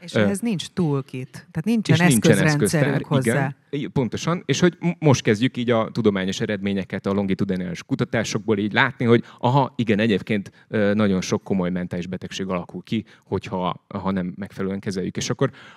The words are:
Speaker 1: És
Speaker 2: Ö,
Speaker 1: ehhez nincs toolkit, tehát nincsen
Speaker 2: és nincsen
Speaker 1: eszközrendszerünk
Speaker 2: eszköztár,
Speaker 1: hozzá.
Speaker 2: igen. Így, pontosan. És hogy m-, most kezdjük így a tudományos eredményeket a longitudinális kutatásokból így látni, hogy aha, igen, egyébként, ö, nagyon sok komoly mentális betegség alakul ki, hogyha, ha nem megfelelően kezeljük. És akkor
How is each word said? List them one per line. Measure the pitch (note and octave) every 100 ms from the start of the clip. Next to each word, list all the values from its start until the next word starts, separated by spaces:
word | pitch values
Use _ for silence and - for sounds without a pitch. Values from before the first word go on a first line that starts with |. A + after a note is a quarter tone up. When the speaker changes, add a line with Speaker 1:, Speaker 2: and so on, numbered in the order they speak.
Speaker 1:
És | E3+
Speaker 2:
Ö, | -
Speaker 1:
ehhez | G#2+ G3
nincs | A#3+ F3 -
toolkit, | - E3 C#3 - B2+ C3
tehát | - - D#3+
nincsen | G#3 A#3 - D#3+
Speaker 2:
és | F3
nincsen | A#2 D#3+
Speaker 1:
eszközrendszerünk | G#2 D#3 D3 B2 E3 C#3
Speaker 2:
eszköztár, | - - C#3+
Speaker 1:
hozzá. | C3+
Speaker 2:
igen. | C#3 C3+ - _
Így, | C#3+ G#2
pontosan. | C#3+ A#2 G2+ - F3 -
És | C3+
hogy | F3 -
m-, | F3 -
most | D#3 B2
kezdjük | - G#2 B2+ -
így | A#2+
a | A2+ A2
tudományos | - A2 G2 F#2 F#2+
eredményeket | A2 G#2 G2+ G2 F2+ G2 G2
a |
longitudinális | G2 G2+ F#2+ G2 F#2 F2+ F2
kutatásokból | - - C3+ A#2 G2 A2+ G2+ G#2
így | G#2+
látni, | G#2+ C3 -
hogy | A#2+ A#2 - -
aha, | A#2+ C#3 B2+ -
igen, | A2 G2+
egyébként, | A2+ F#2 - G#2+ F#2 - -
ö, | A2 G2+
nagyon | G#2 G#2 F#2+
sok | - A2
komoly | - G2 F2
mentális | F2+ F2+ F2+ F2
betegség | F#2 F#2 - F#2+
alakul | F2+ E2+ F#2
ki, | - A2+ - -
hogyha, | - G2 - F#2 F2+ - -
ha | G2+ F#2+
nem | F#2+ F2+ -
megfelelően | G2 - F#2+ G2
kezeljük. | G#2 F#2+ F2+ -
És | -
akkor | A2+ C3+ - -